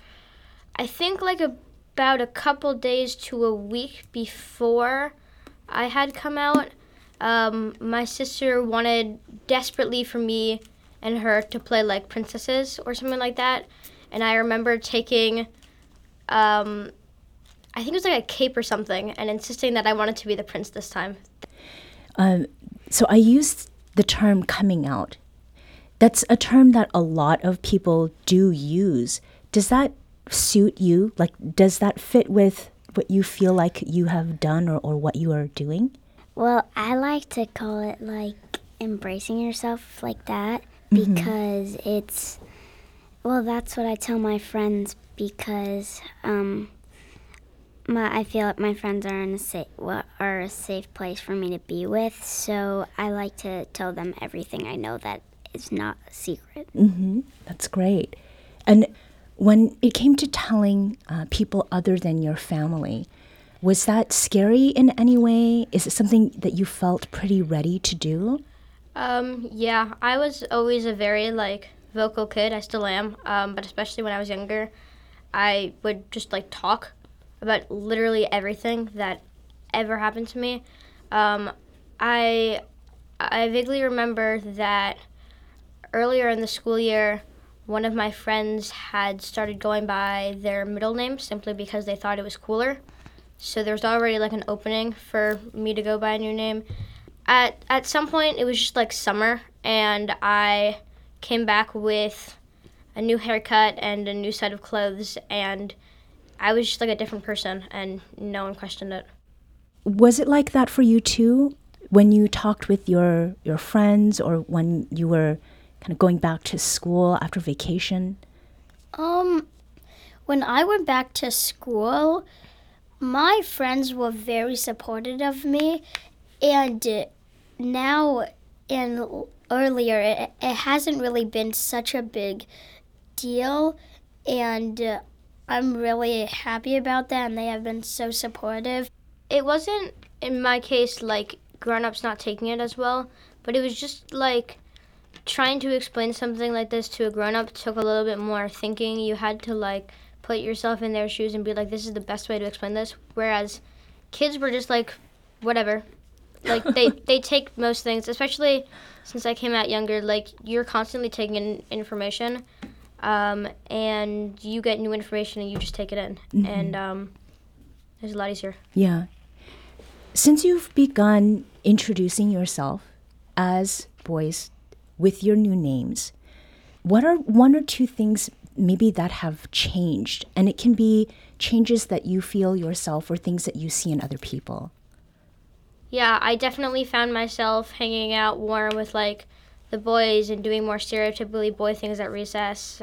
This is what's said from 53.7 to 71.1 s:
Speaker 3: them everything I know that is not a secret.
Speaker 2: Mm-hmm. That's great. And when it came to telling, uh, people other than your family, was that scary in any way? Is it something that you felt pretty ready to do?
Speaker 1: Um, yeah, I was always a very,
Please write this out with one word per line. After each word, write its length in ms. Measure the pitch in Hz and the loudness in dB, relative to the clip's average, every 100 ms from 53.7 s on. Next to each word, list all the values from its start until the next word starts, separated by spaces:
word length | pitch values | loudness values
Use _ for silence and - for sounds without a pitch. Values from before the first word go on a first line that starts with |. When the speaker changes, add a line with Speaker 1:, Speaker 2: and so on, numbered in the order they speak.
| - 185 | -8 -8
Speaker 3:
them 200 | 175 175 - | -6 -8 -8
everything 460 | - 175 160 - 110 | -10 -10 -10 -10 -8
I 80 | 127 | -8
know 220 | 110 117 | -8 -8
that 240 | 107 98 - - - | -8 -10 -14 -20 -18
is 180 | - - | -16 -8
not 240 | - 104 - - | -6 -6 -8 -16
a 80 | |
secret. 540 | - - 160 - 294 - - | -14 -10 -10 -12 -18 -8 4
Speaker 2:
Mm-hmm. 460 | 202 180 190 214 277 - - | 4 4 0 -2 -4 -10 -16
That's 240 | 180 - | -10 -6
great. 480 | 190 185 196 - - - - - - - | 0 2 2 0 -8 -20 -20 -20 -2 6
And 220 | 214 220 - - - - - | 8 6 0 -20 -20 -18 2
when 400 | 196 214 226 - | 6 8 6 4
it 120 | 247 | 2
came 240 | - 269 277 | 4 6 6
to 100 | 294 | 4
telling, 720 | - - 220 202 202 196 233 - | -4 0 2 4 2 0 -4 -8
uh, 200 | 160 156 | -8 -2
people 400 | - 208 202 - | 0 0 0 0
other 260 | 180 175 185 | 0 2 2
than 240 | 170 160 | 2 0
your 140 | 156 156 | 0 -2
family, 720 | - 156 151 165 - 113 - - - - - - | -4 -2 -2 -2 -4 -6 -8 -16 -20 -20 -20 -2
was 240 | 185 190 - | 2 4 4
that 260 | 220 - | 2 2
scary 560 | - - - 202 247 269 | 0 2 4 6 6 6
in 220 | 277 254 | 6 6
any 260 | 254 233 247 | 6 6 6
way? 500 | 233 233 233 233 - | 6 4 4 2 0
Is 160 | 185 185 | -2 0
it 40 | |
something 400 | - 208 220 214 - | 0 4 6 4 2
that 180 | 185 175 | -2 -2
you 100 | 196 | -2
felt 440 | - 180 180 - | 0 0 0 -4
pretty 300 | - 202 196 | -6 0 2
ready 380 | 160 156 160 185 | 2 0 0 -2
to 160 | - 170 | -2 -4
do? 480 | 156 160 208 294 - - - - - - | -2 -2 0 -2 -6 -20 -20 -20 -16 -6
Speaker 1:
Um, 500 | 247 247 254 247 233 | -2 -2 -2 -6 -10
yeah, 440 | 220 226 226 220 - | -4 0 2 0 -2
I 160 | 240 262 | 0 2
was 260 | 294 277 - | 0 -2 -2
always 340 | 240 233 240 226 | 0 2 0 0
a 80 | |
very, 380 | 202 208 | -2 0